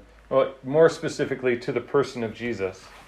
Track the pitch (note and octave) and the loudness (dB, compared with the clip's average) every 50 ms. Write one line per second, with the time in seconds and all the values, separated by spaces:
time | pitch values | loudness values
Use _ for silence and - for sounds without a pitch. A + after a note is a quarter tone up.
0 | - - - - - - B2+ C3+ C3 - - - - B2+ C#3 D#3 E3 D#3+ D#3+ - | -16 -20 -20 -20 -8 0 2 2 2 2 -2 -10 -8 -2 4 6 6 6 6 2
1 | - D3 - - C#3 - C3+ C3+ - B2+ A#2+ A#2 - - B2 A#2+ A#2 - - C#3+ | -6 -6 -4 -4 -4 -4 -4 -2 0 -2 -2 -2 -2 -4 -4 -4 -4 0 0 0
2 | C3 - - B2 A2+ A2 A2 - A#2 A#2+ A#2 F#2+ F#2+ F#2 F#2+ - - - - - | 0 0 -2 -8 -8 -8 -8 -6 -6 -6 -4 -4 -4 -6 -6 -8 -20 -20 -20 -20
3 | - | -20